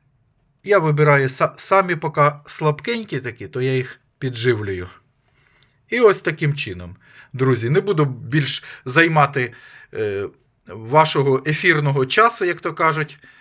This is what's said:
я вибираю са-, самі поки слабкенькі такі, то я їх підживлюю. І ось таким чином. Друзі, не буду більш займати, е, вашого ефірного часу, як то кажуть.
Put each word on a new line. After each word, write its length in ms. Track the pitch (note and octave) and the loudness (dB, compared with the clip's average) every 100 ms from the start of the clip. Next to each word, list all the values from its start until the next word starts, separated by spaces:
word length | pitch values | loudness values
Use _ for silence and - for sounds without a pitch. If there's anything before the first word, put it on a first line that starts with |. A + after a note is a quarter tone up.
| _ _ _ _ _ _ | _ _ _ _ _ _
я 140 | F#3+ G3+ | 0 2
вибираю 500 | D#3 D3 D3 C#3 C3 | 4 4 4 4 2
са-, 260 | - D#3+ - | 0 -2 -4
самі 400 | - F#3+ F3+ D#3+ | 0 2 2 -2
поки 360 | F3 D3+ D3 C#3+ - | -4 2 0 0 -10
слабкенькі 720 | - D#3 D3 - A#3 G#3 C3+ | -4 -2 -2 -4 -6 -6 -8
такі, 280 | B2 A2+ F#2+ | -8 -12 -10
то 120 | B2 | -4
я 160 | C3 C3 | -2 -2
їх 240 | B2+ - _ _ | -4 -12 _ _
підживлюю. 720 | C3 A#2 B2 G#2+ G2+ F2+ F2+ - _ _ _ _ _ _ _ _ _ | -8 -2 0 0 -2 -8 -10 -16 _ _ _ _ _ _ _ _ _
І 120 | A#3+ | 4
ось 200 | A3 - | 4 4
таким 340 | F3 D#3 D3 | -2 -2 -2
чином. 420 | D3 G#2+ F2+ F2+ G2 _ - - | -2 -6 -10 -14 -18 _ -20 -14
Друзі, 380 | B2+ C3+ A#2 A#2 | -2 0 2 2
не 100 | F3 | 0
буду 240 | G3 D#3+ | 2 0
більш 600 | C#3+ A#2+ A2 D3+ C3 - - - | 0 -4 -4 -2 -2 -4 -10 -14
займати, 680 | B2+ C#3 E3 D#3 C#3+ C#3+ A#2+ - - - - | -2 2 4 4 2 0 -6 -8 -20 -20 -12
е, 340 | - G#2+ G2 G2 - _ _ - | -6 -4 -4 -8 -12 _ _ -20
вашого 760 | G2 A2 D3+ D#3 D#3+ C3+ C3 D3+ | -16 0 2 2 2 2 0 0
ефірного 600 | D3+ F#3 D3+ D3 C#3 C3 | 0 2 2 2 0 0
часу, 380 | G#3+ A#3 A#3 | 2 2 2
як 160 | F3+ E3+ | -4 -4
то 140 | F3 | -8
кажуть. 440 | D#3+ D#3+ D#3 D3 - _ _ | -2 0 0 -6 -10 _ _